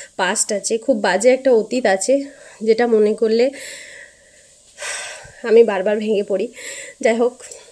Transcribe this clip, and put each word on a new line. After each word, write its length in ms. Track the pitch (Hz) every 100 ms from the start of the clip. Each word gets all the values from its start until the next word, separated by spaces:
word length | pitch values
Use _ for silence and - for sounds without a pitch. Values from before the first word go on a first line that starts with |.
| - -
পাস্ট 360 | 185 214 -
আছে, 260 | 202 - 226
খুব 200 | - 220
বাজে 320 | 202 277 247
একটা 220 | 254 262
অতীত 340 | 226 208 247 226
আছে, 380 | 190 - 277 277 - - -
যেটা 260 | 220 226 240
মনে 260 | 220 214
করলে 380 | 214 220 226 262 277 - - - - - _ _ _ _ _ _ - - - - - - -
আমি 200 | 233 226
বারবার 340 | 226 190 196 214
ভেঙে 260 | 214 202
পড়ি। 240 | 202 190 240 - - - - -
যাই 140 | 247 226
হোক, 280 | 247 - - - -